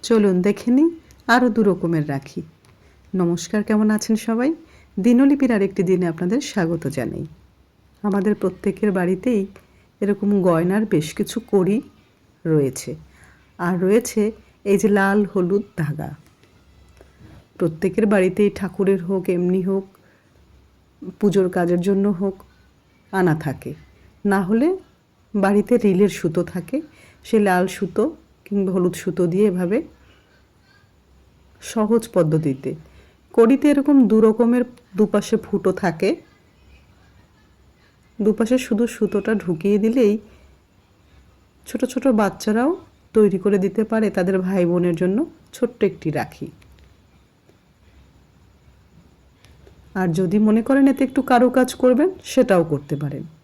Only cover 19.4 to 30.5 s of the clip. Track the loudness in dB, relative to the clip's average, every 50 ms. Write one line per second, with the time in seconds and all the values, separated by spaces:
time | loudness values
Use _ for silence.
19.4 | 0 0 0 0 -2 -2 -4 -4 -6 -8 _ _ _ _ _ _ _ _ _ _
20.4 | _ _ _ _ _ _ _ _ _ _ _ _ -18 -18 -6 _ 0 2 2 2
21.4 | 0 0 0 -2 0 0 0 0 0 0 0 2 2 0 0 -2 -4 -4 -6 -8
22.4 | -20 _ _ _ _ _ _ _ _ _ _ _ _ _ -2 0 2 2 0 0
23.4 | -2 -8 -8 -8 -12 -14 -14 -14 -18 _ _ _ _ -20 _ _ -2 -2 0 0
24.4 | 0 0 0 0 2 0 -2 -4 -10 _ _ _ _ _ _ _ _ _ -2 0
25.4 | 0 2 2 2 2 2 0 2 4 2 4 4 2 2 0 -2 -6 -4 -2 -2
26.4 | -4 -4 -8 -10 -8 -6 -8 -8 -8 -10 _ -20 -20 -20 _ _ _ -2 0 2
27.4 | 2 2 2 2 0 -2 -4 -6 -8 -4 -2 -2 -2 -2 -4 -10 _ _ _ _
28.4 | _ -6 -4 -2 -2 0 0 0 0 -2 -2 -4 -8 -6 -2 -2 -2 0 2 2
29.4 | 2 2 0 -2 -2 -2 -2 -4 -4 -6 -18 _ _ _ _ _ _ _ _ _
30.4 | _ _